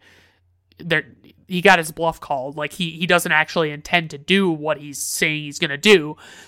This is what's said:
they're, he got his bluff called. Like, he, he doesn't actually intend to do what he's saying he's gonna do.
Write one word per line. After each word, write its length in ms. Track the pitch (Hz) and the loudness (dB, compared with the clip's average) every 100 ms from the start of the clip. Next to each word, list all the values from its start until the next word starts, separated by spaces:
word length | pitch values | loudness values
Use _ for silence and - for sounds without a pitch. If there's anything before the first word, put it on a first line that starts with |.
| _ _ _ _ _ _ _ _ | _ _ _ _ _ _ _ _
they're, 280 | 165 156 120 _ - _ - | -4 -4 -4 _ -20 _ -8
he 140 | 180 | 2
got 180 | 190 180 | 6 6
his 120 | 160 | 2
bluff 300 | 156 165 - | -4 -4 -4
called. 340 | - 139 135 151 | -6 -6 -6 -8
Like, 160 | 151 | -8
he, 200 | - 170 | -6 -8
he 140 | 160 175 | -6 2
doesn't 280 | 175 170 | 2 4
actually 380 | 156 156 175 156 | 0 2 -2 -2
intend 380 | 147 - 175 156 | -4 -2 -2 -2
to 60 | 143 | -12
do 320 | 143 196 185 | 0 2 2
what 280 | 156 151 147 | -2 -4 -4
he's 200 | 147 135 | -6 -10
saying 460 | - - 156 151 | -8 -2 -2 -2
he's 160 | 147 139 | -8 -6
gonna 180 | 160 139 | -4 2
do. 380 | 214 185 151 151 - - | 6 6 4 -10 -18 -20